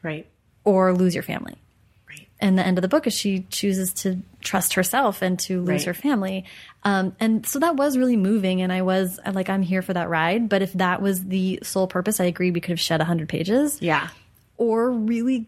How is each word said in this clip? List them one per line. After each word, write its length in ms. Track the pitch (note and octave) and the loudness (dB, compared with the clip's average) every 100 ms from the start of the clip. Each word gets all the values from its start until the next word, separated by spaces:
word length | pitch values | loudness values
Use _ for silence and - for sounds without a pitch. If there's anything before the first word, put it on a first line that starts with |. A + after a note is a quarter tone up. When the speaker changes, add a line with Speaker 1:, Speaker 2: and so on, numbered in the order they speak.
Speaker 1:
Right. 220 | E3 D#3 E3 _ _ _ - | -10 -10 -12 _ _ _ 2
Speaker 2:
or 260 | F#3+ F#3 | 4 4
lose 200 | F3+ F#3 | 4 2
your 100 | F3 | 0
family. 320 | - - - - _ _ _ _ - | -4 -8 -10 -16 _ _ _ _ -20
Speaker 1:
Right. 180 | - - _ | -20 -20 _
Speaker 2:
And 160 | G3+ F#3 | 2 4
the 80 | F3+ | 2
end 120 | F3+ | 0
of 40 | |
the 60 | F#3 | 2
book 180 | D4+ C#4 | 0 0
is 60 | |
she 320 | - G3+ F#3+ F#3 | -2 -2 -2 -4
chooses 440 | - G3+ F#3+ F#3 | -4 -2 -2 -4
to 240 | - F#3+ F#3 - - | -4 -4 -4 -8 -14
trust 320 | - F#3+ - | -4 -2 0
herself 480 | - F3+ B3 B3+ F#3+ | 0 0 2 0 0
and 160 | F#3 F3+ | -2 -2
to 200 | - F#3 | -2 -2
lose 200 | F3 F#3 | 0 0
Speaker 1:
Right. 40 | - | -2
Speaker 2:
her 80 | |
family. 520 | F3+ C#4+ B3+ F#3+ F#3+ F#3 - - - | -2 0 0 -2 -6 -10 -18 -20 -6
Um, 320 | G3+ G3 F#3+ F#3+ | 0 0 0 -2
and 260 | A3+ A3 - | 0 0 -2
so 140 | C#4 | 0
that 160 | E4 C#4+ | 0 2
was 220 | C#4+ B3+ | 2 2
really 200 | B3+ A#3 | 2 4
moving. 440 | F#3 A3 F#3+ F#3 | 2 2 2 0
And 100 | F#3 | 0
I 80 | F#3 | 0
was, 380 | F#3 F#3 F#3+ F#3 - | 2 2 0 -4 -4
like, 180 | F#3+ F#3 | -4 0
"I'm 120 | G3 | 0
here 200 | F3+ F#3 | 0 0
for 120 | F#3 | -2
that 160 | F3 E3+ | -2 0
ride." 380 | E3 E3 G#3 A3+ | 0 2 0 0
But 120 | G3 | 0
if 120 | F#3+ | 0
that 280 | F3+ F3+ F3+ | 0 0 0
was 240 | G3 F#3 F#3 | 0 -2 -2
the 340 | F#3 F#3 F#3 | -2 0 -2
sole 240 | - F#3+ F#3 | -4 -2 0
purpose, 320 | F#3 F#3 G#3+ | -2 -2 0
I 60 | F3+ | 0
agree 240 | E3+ F3+ | 0 0
we 100 | F3 | 0
could 100 | F3+ | -2
have 80 | E3 | -2
shed 220 | - D#3+ | 0 0
a 40 | D#3 | 0
hundred 240 | E3+ D#3 | -2 -2
pages. 480 | D#3 F3 A#3 D4 - | -4 0 2 2 0
Speaker 1:
Yeah. 260 | E3+ D3+ D#3+ - _ _ _ - | 0 0 0 -10 _ _ _ -2
Speaker 2:
Or 300 | A#3 A3+ A#3+ | 0 2 0
really 540 | B3 A3 A#3 A#3+ C4 | 0 0 0 0 -2